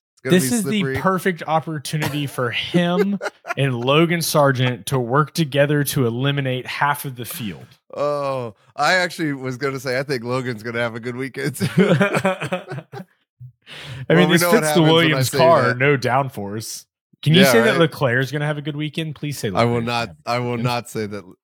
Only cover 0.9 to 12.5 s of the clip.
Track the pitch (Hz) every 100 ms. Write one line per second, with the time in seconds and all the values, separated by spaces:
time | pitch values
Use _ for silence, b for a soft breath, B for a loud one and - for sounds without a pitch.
0.9 | 135 180 190 196 165 156 160 165 156 -
1.9 | 156 147 147 143 - 123 - - 175 175
2.9 | 180 202 202 208 - - - 139 120 123
3.9 | 147 170 170 - 156 139 127 127 123 -
4.9 | 135 117 135 151 - 156 139 143 147 143
5.9 | 147 120 117 139 139 131 127 120 - 143
6.9 | 143 147 123 113 - 107 73 64 _ _
7.9 | - 143 147 139 135 117 - b b 147
8.9 | 185 180 - 156 139 131 123 139 135 131
9.9 | 127 139 131 120 127 127 110 117 117 120
10.9 | 117 120 123 135 135 139 127 180 - 196
11.9 | 160 196 - 190 185 156